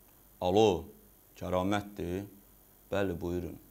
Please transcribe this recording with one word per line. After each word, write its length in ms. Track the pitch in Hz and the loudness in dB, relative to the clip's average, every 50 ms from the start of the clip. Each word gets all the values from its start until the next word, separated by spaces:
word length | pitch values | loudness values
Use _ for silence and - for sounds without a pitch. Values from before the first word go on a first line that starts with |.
| - - - - - - - - | -20 -20 -20 -20 -20 -20 -12 -4
"Alo, 440 | 90 90 92 104 110 107 92 80 82 - - - - - - - _ _ - - | -2 2 6 6 6 6 6 2 -2 -10 -16 -20 -20 -20 -20 -20 _ _ -18 -12
Kəramətdir?" 840 | - 87 92 92 92 95 104 101 101 101 104 - 85 85 87 95 101 104 - - - - - - - - - - - - | -8 -2 0 0 2 2 0 -2 -2 -6 -10 -8 -6 -4 -4 -6 -6 -8 -14 -20 -20 -20 -20 -20 -20 -20 -20 -20 -10 -6
"Bəli, 300 | - 95 101 95 87 80 | -2 -2 0 -2 -2 -4
buyurun." 360 | - 87 87 90 85 - - - - - | -4 -4 -4 -4 -6 -6 -10 -14 -16 -20